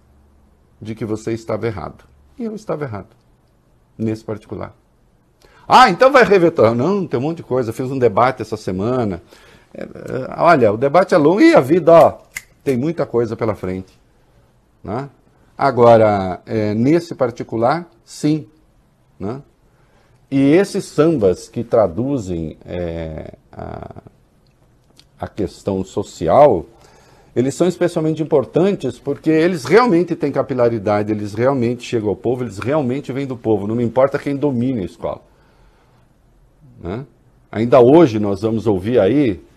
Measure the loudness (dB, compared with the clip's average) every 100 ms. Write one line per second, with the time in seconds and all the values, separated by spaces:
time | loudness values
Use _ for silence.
0 | _ _ _ _ _ _ _ _ -14 -10
1 | -8 -8 -6 -8 -8 -6 -6 -8 -12 -16
2 | _ _ _ -12 -12 -10 -10 -8 -8 -10
3 | -14 _ _ _ _ _ _ _ _ -8
4 | -6 -6 -8 -12 -12 -14 -14 -18 _ _
5 | _ _ _ _ _ _ 2 4 4 4
6 | 4 6 4 4 4 4 2 2 0 -2
7 | -2 -4 -4 -8 -4 -4 -4 -6 -8 0
8 | 0 2 0 -2 -8 -8 -6 -4 -2 -2
9 | -4 -6 -12 -20 -20 -20 _ -18 -16 -16
10 | -10 -10 -8 0 2 4 4 2 2 2
11 | 2 2 2 4 6 6 4 2 6 8
12 | 6 2 _ -20 -20 _ -4 -2 -4 -4
13 | -4 -2 -4 -4 -4 -4 -6 -8 -10 _
14 | _ _ _ _ _ _ _ _ -10 -10
15 | -10 _ _ _ _ -4 -2 4 6 8
16 | 6 2 -2 -8 -6 -4 -2 0 2 0
17 | -2 -4 -4 -4 -8 -2 0 -2 -6 _
18 | _ -4 -2 -2 -6 _ _ _ _ _
19 | _ -12 -10 -10 -16 _ _ _ _ _
20 | _ _ _ 0 4 4 2 -4 -4 0
21 | 2 2 2 0 -6 -12 -2 2 2 -2
22 | -4 -4 -6 -6 -8 -10 -12 -8 -8 -8
23 | -10 -12 -16 -20 _ -16 -14 -14 -16 -20
24 | -20 _ _ _ _ _ _ _ _ _
25 | _ _ -12 -8 -8 -6 -6 -6 -6 -8
26 | -10 -6 2 4 4 2 -6 _ _ _
27 | _ _ _ -4 -4 -2 -2 0 -4 -2
28 | -4 -4 -2 -2 0 0 0 -2 -6 -8
29 | -8 -4 0 2 0 -2 0 2 4 2
30 | 0 -4 -2 -2 -4 0 0 0 -2 -2
31 | -2 -4 -6 -2 0 0 -2 -4 -6 -4
32 | -2 -4 -4 -4 -6 -8 -4 -2 -2 -4
33 | -6 -8 -8 -6 -2 -2 -2 -4 -2 0
34 | 0 0 -6 -2 -2 -2 -2 -4 -8 -8
35 | -10 -10 -16 _ _ _ _ _ _ _
36 | _ _ _ _ _ _ -20 -16 -10 -10
37 | -12 _ _ _ _ -4 4 6 8 8
38 | 6 2 -2 -2 -2 -2 -2 -2 0 2
39 | 2 2 0 -2 -10